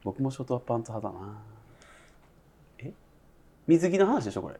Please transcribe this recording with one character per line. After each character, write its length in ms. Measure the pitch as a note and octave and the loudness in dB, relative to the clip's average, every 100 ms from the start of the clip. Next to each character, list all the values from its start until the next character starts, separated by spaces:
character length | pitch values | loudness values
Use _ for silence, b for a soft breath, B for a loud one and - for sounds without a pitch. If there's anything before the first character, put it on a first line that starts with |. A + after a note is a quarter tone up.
僕 180 | G2+ F#2+ | -8 -4
も 80 | C3+ | -4
シ 60 | C3 | -4
ョ 40 | |
ー 20 | |
ト 140 | B2+ A#2+ | -6 -4
パ 160 | - A#2 | -2 -4
ン 60 | |
ツ 100 | A2+ | -2
派 260 | A2 G#2 F2+ | -8 -8 -10
だ 80 | G2 | -14
な。 160 | G#2 - - - b b b b b - - - - - - | -16 -20 -20 -20 b b b b b -20 -20 -20 -20 -20 -14
え？ 120 | C#3 - - - - - - - - | -14 -14 -20 -20 -20 -20 -20 -6 4
水 240 | E3 F3 | 6 6
着 60 | F#3+ | 4
の 80 | |
話 220 | G3 B3 A2 | 4 4 0
で 40 | |
し 60 | F#2+ | -6
ょ、 60 | |
こ 80 | |
れ？ 60 | E2+ | -8